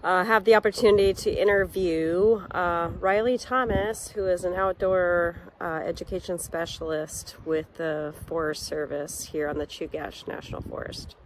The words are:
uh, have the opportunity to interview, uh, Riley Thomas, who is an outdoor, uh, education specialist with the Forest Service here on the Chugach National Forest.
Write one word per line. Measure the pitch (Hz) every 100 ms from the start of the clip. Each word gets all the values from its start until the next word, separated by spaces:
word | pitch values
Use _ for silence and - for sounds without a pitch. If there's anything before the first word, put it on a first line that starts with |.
uh, | 165 185
have | 185 220
the | 202
opportunity | 214 208 202 226 202 196
to | 190 214
interview, | - 202 202 190 196 185 160 160 175 208 226 185
uh, | - 175 170 170 -
Riley | 190 202 226 254
Thomas, | - 254 247 196 208 220 -
who | 214 190
is | 180
an | 180
outdoor, | 185 190 185 190 190 180 175 170 175 180 _
uh, | 180 160
education | - 170 - 185 - 175
specialist | - 165 165 - 165 156 156 - - -
with | - 160 156
the | - 165 151 151 156 -
Forest | 165 156 156
Service | - 156 147 147 147 -
here | - 156 147
on | 147
the |
Chugach | 147 - 160 156 170 - -
National | - - -
Forest. | - - - - - -